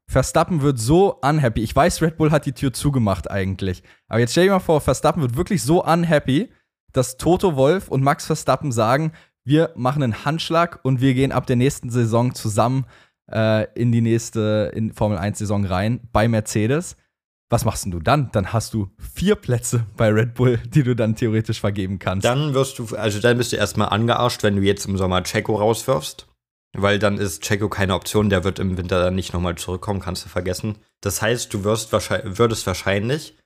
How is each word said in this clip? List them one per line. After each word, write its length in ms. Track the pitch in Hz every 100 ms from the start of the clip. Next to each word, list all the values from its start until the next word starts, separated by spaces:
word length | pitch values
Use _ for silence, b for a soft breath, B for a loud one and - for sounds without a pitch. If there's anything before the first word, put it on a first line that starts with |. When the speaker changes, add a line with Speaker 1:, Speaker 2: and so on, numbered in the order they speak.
| _
Speaker 1:
Verstappen 520 | 131 127 165 170 170
wird 160 | 143 131
so 420 | 110 170 196 -
unhappy. 400 | 135 156 131 110
Ich 160 | 110 131
weiß, 240 | 170 -
Red 160 | 160 160
Bull 140 | 156
hat 160 | 151 143
die 80 |
Tür 180 | 123 131
zugemacht 580 | - 147 135 107 90 -
eigentlich. 520 | 98 95 92 95 90 b b b
Aber 120 | 110
jetzt 120 | 120
stell 120 | 165
dir 80 | 190
mal 60 | 185
vor, 220 | - 151
Verstappen 400 | - 131 151 170
wird 160 | 127 123
wirklich 260 | 180 180
so 220 | 113 175
unhappy, 640 | 139 170 170 151 - 139 247 b b _ _
dass 260 | 131 123 -
Toto 380 | 156 180 196 135
Wolff 320 | 135 185 -
und 140 | 131
Max 220 | 139 156
Verstappen 480 | - 156 - 131 147
sagen, 400 | 117 110 135 160 b b _
wir 260 | 120 151 160 -
machen 260 | 123 143
einen 220 | 127 101
Handschlag 560 | 143 160 - 165 170 -
und 200 | 131 131
wir 100 | 135
gehen 180 | 127 135
ab 160 | 127 -
der 100 | 123
nächsten 340 | 131 - 127
Saison 440 | 120 117 117 123
zusammen, 520 | 117 110 104 113 135 127 b b b _
äh, 360 | 110 110 110 107
in 180 | - 120
die 80 | 117
nächste, 720 | 113 117 - 113 107 107 104
in 200 | - 110
Formel 240 | - 107 98
eins 220 | 101 107
Saison 260 | 104 101 98
rein 340 | 92 107 123 -
bei 160 | 107 113
Mercedes. 720 | 113 107 113 110 147 180 - _ _ _ _ _
Was 160 | 113 110
machst 180 | -
denn 80 | 98
du 80 | 85
dann? 300 | 80 147 123
Dann 220 | 107 90
hast 180 | 113 -
du 160 | 110 98 - -
vier 200 | - 180
Plätze 500 | 208 - 120 - 120 104 -
bei 100 | 113
Red 240 | 107 120
Bull, 240 | 117 127 120
die 280 | - 151
du 120 | 123 120
dann 200 | 110 110
theoretisch 440 | 120 110 110 110
vergeben 380 | - 101 95 98
kannst. 260 | 107 95
Speaker 2:
Dann 300 | 117 131 151
wirst 240 | 135 131 -
du, 180 | 110 110
also 240 | 113 104
dann 160 | 120 120
bist 160 | 120
du 40 | -
erstmal 340 | 101 - 101
angearscht, 520 | 104 117 113 120 -
wenn 140 | 107 101
du 60 |
jetzt 240 | 98 95 -
im 100 | 95
Sommer 260 | 92 92
Checo 340 | 87 110 101 104
rauswirfst. 680 | 107 113 - 147 151 - - _ _ _ _ -
Weil 220 | 98 101
dann 180 | 104 101
ist 260 | 101 -
Checo 280 | - 101 104
keine 240 | - 95
Option, 340 | 90 - 107 107
der 160 | 95
wird 140 | 92 -
im 180 | 95 92
Winter 260 | 90 95
dann 120 | 90
nicht 180 | 92 -
nochmal 220 | 87 87
zurückkommen, 460 | 85 - 90 - 98
kannst 260 | 87 90 -
du 20 |
vergessen. 480 | - 92 90 110 104 b _
Das 220 | 101 90
heißt, 300 | 110 123 -
du 100 | 104
wirst 300 | 98 113 -
wahrschei-, 260 | 107 - 95 104
würdest 400 | 92 117 110 -
wahrscheinlich, 720 | 92 98 98 113 151 - _